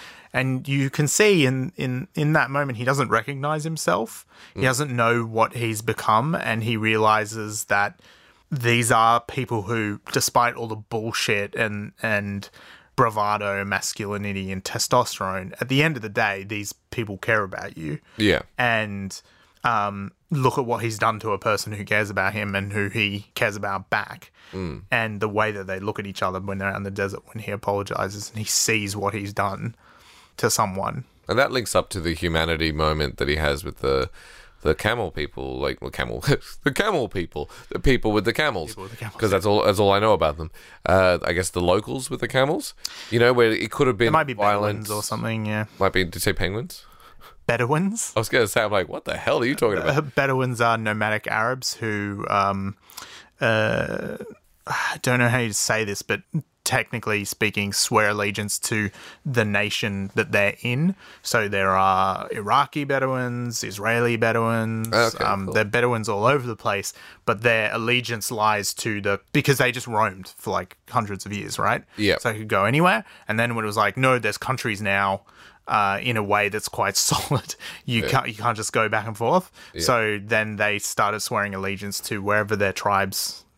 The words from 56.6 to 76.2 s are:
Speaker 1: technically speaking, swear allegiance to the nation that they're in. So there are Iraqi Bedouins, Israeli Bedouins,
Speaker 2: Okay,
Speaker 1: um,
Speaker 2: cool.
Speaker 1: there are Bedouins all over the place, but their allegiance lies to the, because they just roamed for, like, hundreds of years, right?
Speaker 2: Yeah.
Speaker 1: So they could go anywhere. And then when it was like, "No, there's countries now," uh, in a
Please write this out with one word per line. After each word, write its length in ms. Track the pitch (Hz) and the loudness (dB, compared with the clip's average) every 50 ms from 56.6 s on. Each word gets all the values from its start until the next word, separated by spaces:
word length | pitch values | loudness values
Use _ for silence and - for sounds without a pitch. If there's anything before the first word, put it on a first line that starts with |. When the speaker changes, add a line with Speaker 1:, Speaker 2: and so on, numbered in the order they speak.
| - | -6
Speaker 1:
technically 640 | - 127 127 110 - - 117 - 110 104 104 101 | -2 -2 -2 -2 -2 -6 -6 -2 -2 -2 -2 -2
speaking, 480 | - - - 113 104 - 104 101 101 98 | -4 -4 -2 -2 0 0 0 -2 -2 0
swear 360 | - - - 123 110 107 104 | -2 0 2 4 4 4 4
allegiance 500 | 107 104 104 104 101 110 104 104 - - | 2 2 0 -2 -2 -2 -4 -4 -4 -4
to 320 | - - 120 107 104 101 - - - - - - - | -4 -2 -2 0 -2 -2 -4 -8 -18 -20 -16 -10 -6
the 180 | 147 127 120 110 | -2 2 2 2
nation 680 | 107 101 101 104 104 - - - 107 101 98 98 98 - | 2 2 2 0 0 -2 -2 -2 -2 -4 -4 -6 -4 0
that 180 | 113 107 - | 0 0 2
they're 240 | 107 101 101 101 - - | 4 4 4 4 2 -2
in. 340 | - 120 123 131 160 185 190 - - - - - - | -4 -2 0 0 0 0 0 -2 -8 -20 -20 -12 -4
So 240 | - - 117 107 101 | 0 2 2 2 2
there 220 | 101 98 98 95 | 2 2 2 4
are 580 | 95 95 95 95 95 92 95 98 92 - - - | 4 4 4 4 4 4 4 2 0 -2 -4 -8
Iraqi 520 | - - 101 104 117 135 143 - - 151 143 | -8 -6 -2 2 2 2 2 2 -2 -4 -2
Bedouins, 800 | 139 139 135 131 131 131 127 127 123 120 120 120 120 113 - - | 0 0 0 0 0 0 -2 -4 -4 -4 -6 -6 -6 -6 -6 -8
Israeli 520 | 104 98 101 101 113 117 117 120 120 120 | -8 -6 -4 0 2 2 4 4 2 2
Bedouins, 800 | 110 117 113 113 117 113 113 117 113 113 113 113 113 113 113 113 | 2 2 2 4 4 2 2 2 0 0 -2 -2 -4 -2 0 2
Speaker 2:
Okay, 300 | 110 120 113 - - 110 | 4 4 4 2 0 0
Speaker 1:
um, 220 | 107 101 98 95 | 0 0 0 -2
Speaker 2:
cool. 80 | 95 - | 0 0
Speaker 1:
there 80 | 110 107 | 0 0
are 20 | |
Bedouins 420 | 101 113 123 120 123 123 113 107 113 | 2 2 2 2 2 2 0 -2 -2
all 160 | 107 98 107 | -2 2 4
over 200 | 123 143 143 123 | 4 4 2 0
the 100 | 123 110 | -4 -8
place, 380 | - - 117 101 101 95 - - - - - - - - | -6 -2 -2 -2 -2 -4 -6 -10 -14 -18 -20 -20 -8 -2
but 160 | - 113 101 | -2 -2 2
their 320 | 117 120 113 110 107 104 - | 4 4 4 4 2 0 -2
allegiance 560 | 117 113 117 123 123 120 117 120 110 - - | -2 0 0 0 0 0 -2 -4 -6 -6 -4
lies 460 | 120 107 107 107 107 104 98 - - | -2 2 2 4 4 2 0 -4 -4
to 260 | - - 120 107 104 | -4 -4 -4 -4 -2
the, 180 | 101 101 101 98 _ _ - | 0 0 0 -2 _ _ -2
because 240 | 151 - - 139 123 | 0 2 2 4 4
they 140 | 135 123 | 4 2
just 160 | 117 127 - 123 | 0 -2 -4 -2
roamed 400 | 113 104 110 104 92 92 92 - - - | 0 2 2 0 0 -6 -14 -18 -18 -12
for, 140 | - 110 | -6 -4
like, 260 | 92 92 90 - - _ _ - | -4 -4 -4 -6 -12 _ _ -4
hundreds 360 | - 127 110 101 101 95 - | -2 -2 -2 -2 -4 -8 -8
of 80 | 98 104 | -8 -8
years, 240 | 101 101 101 - - | -8 -8 -6 -4 -2
right? 260 | 101 104 117 - - _ - - | 0 0 0 0 -4 _ -6 -2
Speaker 2:
Yeah. 220 | 104 98 85 - | 2 2 2 2
Speaker 1:
So 120 | - 123 | 0 -2
they 60 | 107 107 | -4 -4
could 100 | 110 104 | -2 0
go 180 | 110 98 98 | 2 4 4
anywhere. 380 | 107 123 151 170 185 202 226 190 - - - - - | 4 4 4 4 4 4 2 -2 -6 -16 -12 -6 -4
And 120 | 107 110 | 0 0
then 160 | 117 120 117 | 0 0 0
when 100 | 117 107 | -2 -4
it 20 | 104 | -2
was 100 | 101 110 | 2 2
like, 200 | 104 101 98 131 | 2 2 2 2
"No, 220 | 131 131 127 123 | 4 4 4 4
there's 180 | 110 110 104 - | 2 -2 -2 -2
countries 440 | - - 131 120 - 120 107 95 107 | -4 -4 -4 -2 -2 -4 -4 -2 0
now," 380 | 98 98 98 101 98 95 98 - _ - - - - - _ - - | 0 2 2 2 2 0 -2 -6 _ -20 -20 -20 -20 -20 _ -6 0
uh, 320 | - 107 101 98 98 101 | 2 2 2 2 2 0
in 140 | - 123 120 | -2 -2 -2
a 80 | 110 | -2